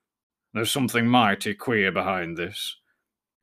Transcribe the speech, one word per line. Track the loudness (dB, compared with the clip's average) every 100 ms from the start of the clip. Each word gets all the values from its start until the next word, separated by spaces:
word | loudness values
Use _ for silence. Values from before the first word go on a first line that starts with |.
| _ _ _ _ _
There's | -4 -2
something | 0 0 2 4
mighty | 4 4 2 -2
queer | -6 -2 2 2
behind | 0 -2 -2 -4 -6
this. | -8 -8 -10 -12 _ _ _ _ _ _